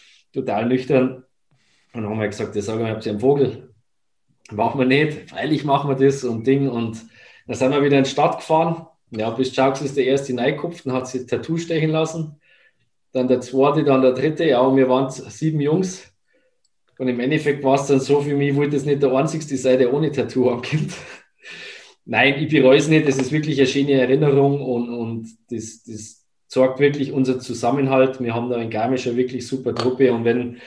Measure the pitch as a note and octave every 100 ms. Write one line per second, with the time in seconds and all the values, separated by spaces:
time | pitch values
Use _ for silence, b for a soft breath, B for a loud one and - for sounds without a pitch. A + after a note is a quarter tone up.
0 | B B _ C3+ B2+ G#2 A#2+ B2+ C3 C3+
1 | B2+ - _ _ _ _ _ _ _ A#2+
2 | G#2 A2 G#2 - G2+ G#2 A2 A2 A2+ A2
3 | A2+ G#2 B2+ C#3+ B2 - - _ _ _
4 | _ _ _ _ _ G#2 A#2 C#3 B2+ C#3
5 | D3+ - - - C#3 C#3+ D3 C#3 D3 C3
6 | C#3 C#3 B2 A2+ A2+ C#3 C#3 A#2 A2+ A2+
7 | - b b b - G#2+ C3 C#3+ C#3+ C#3
8 | C3 - D#3+ - - D#3 E3 E3 - _
9 | _ A2 A2+ A#2 B2+ - C3+ C#3 C#3 C#3+
10 | B2+ C#3 C3 A#2+ C3 D3+ - - C3 B2+
11 | B2 B2+ B2+ A#2+ - E3 E3+ E3 D#3 D#3
12 | D#3 E3 D3+ - _ _ _ _ _ _
13 | _ C3 B2+ B2+ - C3+ D3 D3+ C#3 C3
14 | C3 B2+ D#3 D3+ E3 B2 C3 C3+ B2+ B2+
15 | C3+ - - - D#3 D3+ C#3+ E3+ F#3 -
16 | - _ _ _ _ _ _ _ _ -
17 | B2+ A#2+ B2+ D#3 D3 C#3+ C3+ C#3 - C3+
18 | C3+ C#3+ D3 C#3+ C#3+ C#3 D3 C#3+ C#3+ C#3+
19 | C#3 C3 D#3 D#3+ - C3+ C3 B2+ B2 C#3+
20 | D#3 C#3 A#2 C3+ B2 A#2 - D#3 - -
21 | - - _ _ B B B B B B
22 | - A2+ C3+ C#3 D3 D3+ B2+ C#3+ D#3 D#3
23 | D3 C3+ B2+ D#3 D3+ C3+ B2+ C#3 C#3 C3+
24 | B2 C#3 D3 C#3 C#3 C#3+ C3 A#2+ A#2+ A#2+
25 | A2+ A#2 A2 - _ A2+ A2 - - G#2+
26 | G#2+ - _ _ _ C3 C3 - C#3+ C#3+
27 | C3+ C#3+ C3 B2+ - A#2 C#3 C#3 C3+ C3
28 | C3 C3 A#2 A#2 B2 A#2+ A2 A2 A#2 B2+
29 | B2 A#2+ B2+ B2+ - C3 B2 A2+ B2 B2+
30 | C3 A2+ A#2 A#2+ A#2+ B